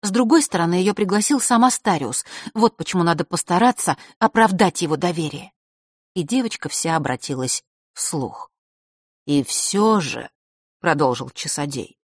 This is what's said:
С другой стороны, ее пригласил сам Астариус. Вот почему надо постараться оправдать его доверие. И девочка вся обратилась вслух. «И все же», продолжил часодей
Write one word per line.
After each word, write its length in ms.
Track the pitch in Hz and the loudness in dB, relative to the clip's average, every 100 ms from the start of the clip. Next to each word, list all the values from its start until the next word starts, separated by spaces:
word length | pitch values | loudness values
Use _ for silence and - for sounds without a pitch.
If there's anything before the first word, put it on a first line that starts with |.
С 100 | 208 | -2
другой 300 | 208 233 320 | 0 4 4
стороны, 320 | 277 180 170 | 4 0 0
ее 200 | 180 185 | 2 2
пригласил 460 | 202 202 208 214 285 | 0 0 0 2 0
сам 240 | - 233 | 2 4
Астариус. 600 | 247 - 226 170 123 - - - - | 4 2 0 -2 -2 -6 -8 -12 -10
Вот 220 | 220 220 _ | 0 0 _
почему 280 | - 185 | -4 0
надо 200 | 170 160 | 2 0
постараться 720 | 170 175 - 175 240 240 - 143 - _ | -2 -4 0 4 4 2 -2 -2 -6 _
оправдать 640 | 220 226 220 185 196 - | 0 4 2 4 2 2
его 160 | 160 151 | -2 0
доверие. 560 | 175 170 156 143 - _ _ _ _ _ _ | 0 -2 -4 -6 -14 _ _ _ _ _ _
И 100 | - | -6
девочка 440 | 147 254 233 - - | -2 0 0 -4 -8
вся 300 | - 170 165 | -4 0 0
обратилась 680 | 139 127 - 131 127 - _ _ _ | 0 -6 -6 -6 -4 -4 _ _ _
вслух. 580 | - - 156 127 - - _ _ _ _ _ _ _ - | -8 -6 -4 -6 -8 -18 _ _ _ _ _ _ _ -2
«И 180 | 143 | 0
все 580 | 131 - - 196 214 220 | 0 -4 -2 2 4 2
же», 280 | 143 113 - _ _ _ _ _ | 0 -8 -12 _ _ _ _ _
продолжил 480 | 175 147 139 123 127 | 0 2 2 0 -6
часодей 680 | - - - 147 135 92 _ | -10 -8 -6 -6 -6 -10 _